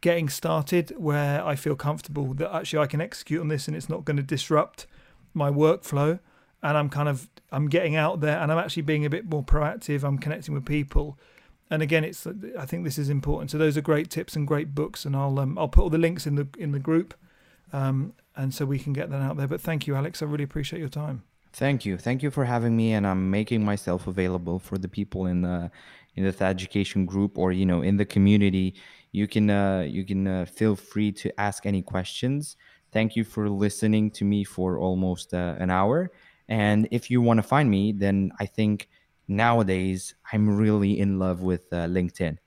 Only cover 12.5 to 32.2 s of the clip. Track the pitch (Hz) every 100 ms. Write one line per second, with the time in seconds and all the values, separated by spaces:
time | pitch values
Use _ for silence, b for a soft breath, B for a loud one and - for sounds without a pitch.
12.5 | 247 135 170 170 143 139 143 143 147 143
13.5 | 151 156 147 147 151 - - - 160 143
14.5 | 147 156 143 156 - 143 139 139 135 139
15.5 | 165 160 - 190 156 165 175 151 143 139
16.5 | - 160 143 135 160 185 - b b b
17.5 | b b 143 135 131 135 - _ - 135
18.5 | 131 139 139 147 139 156 139 139 156 139
19.5 | - - 160 143 135 147 - 151 147 143
20.5 | 151 139 170 147 147 151 127 - _ _
21.5 | - 135 135 104 92 - 127 143 139 127
22.5 | 120 117 113 113 110 101 92 92 98 107
23.5 | 117 104 101 - 90 - 92 90 90 87
24.5 | 90 - 95 92 - 101 92 92 90 90
25.5 | 87 85 B B B B - 95 92 95
26.5 | 92 95 104 95 101 92 98 101 - 92
27.5 | 90 95 87 80 101 101 - 98 104 101
28.5 | 95 92 B B B B 101 104 110 107
29.5 | 101 98 95 78 - 92 95 95 92 87
30.5 | - 110 98 - 107 104 101 101 - 101
31.5 | - 104 98 87 95 92 -